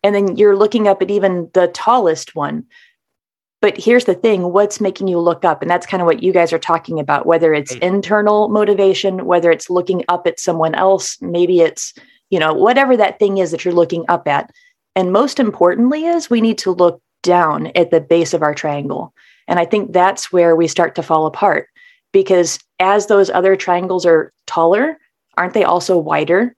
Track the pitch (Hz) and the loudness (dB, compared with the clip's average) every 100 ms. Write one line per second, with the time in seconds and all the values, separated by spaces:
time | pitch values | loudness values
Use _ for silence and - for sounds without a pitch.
0 | 202 202 196 180 208 196 208 220 208 196 | 0 0 -2 2 2 4 2 2 2 0
1 | 185 202 190 180 165 185 175 175 - 247 | 0 0 0 -2 -2 0 0 -2 0 2
2 | 190 160 - 160 143 - - _ _ _ | 2 -2 -6 -8 -6 -8 -12 _ _ _
3 | _ _ _ _ _ _ 214 - - 240 | _ _ _ _ _ _ -2 0 2 2
4 | 240 180 226 208 180 180 208 - 196 185 | 2 0 0 0 0 0 0 -2 -6 -4
5 | 190 175 170 170 180 156 - 175 - 190 | -4 0 0 0 -2 -2 -2 -4 -2 -2
6 | 175 156 180 185 170 165 - 165 - 160 | 0 0 2 2 0 -2 -2 -4 -4 -8
7 | 143 147 - 165 160 151 139 127 180 196 | -2 -2 0 2 2 0 -4 -6 -2 -2
8 | 196 208 208 208 214 214 208 196 196 190 | 0 0 2 0 0 0 0 2 2 0
9 | 196 185 - 175 170 160 - 180 180 185 | -2 -4 -2 0 2 0 -2 -4 -2 -4
10 | - 175 175 165 - 165 160 - 190 190 | -2 -2 -2 -4 -6 -2 -2 0 2 2
11 | 190 - 180 175 175 180 165 - - - | -2 -10 -6 -2 2 2 2 0 -16 -16
12 | _ _ _ 185 156 185 196 254 269 247 | _ _ _ -2 0 2 2 2 2 2
13 | 202 - 202 196 175 160 180 175 170 170 | 0 0 -2 0 -2 -2 -2 0 0 -2
14 | 165 170 156 143 - _ _ _ _ - | -2 -2 0 -2 -4 _ _ _ _ -4
15 | 180 190 277 - 226 - 175 180 240 302 | 0 0 0 0 -4 2 0 2 0 0
16 | 330 339 311 240 226 220 196 180 175 170 | -2 -2 0 0 0 -2 -4 2 2 0
17 | _ _ 170 180 160 151 156 - 170 165 | _ _ 0 2 2 -2 -4 -2 2 0
18 | 147 170 165 165 151 147 156 143 143 - | 2 0 0 -2 -2 -2 -6 -6 -6 -8
19 | - _ _ _ - 180 170 208 - 170 | -10 _ _ _ -6 -2 0 -2 0 0
20 | 180 - - 185 170 165 165 - 165 - | 0 0 -2 2 4 4 0 0 -2 -2
21 | 156 160 156 - 202 - - _ _ _ | -2 0 0 0 0 0 -6 _ _ _
22 | _ 196 190 185 170 - _ _ 185 208 | _ 0 2 2 0 -4 _ _ 2 2
23 | 208 208 196 175 185 190 - 175 185 185 | 2 2 2 2 0 0 0 -2 -2 -2
24 | 175 165 - _ - - 165 202 285 311 | 2 2 0 _ -8 0 2 2 0 -4
25 | _ _ _ - 180 214 185 175 175 180 | _ _ _ -6 -2 0 0 0 0 -2
26 | 156 156 156 180 240 | 0 -4 0 0 0